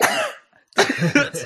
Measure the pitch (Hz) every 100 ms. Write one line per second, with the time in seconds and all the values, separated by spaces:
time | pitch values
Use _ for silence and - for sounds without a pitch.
0 | - 698 605 - _ _ _ - 403 -
1 | 170 294 285 -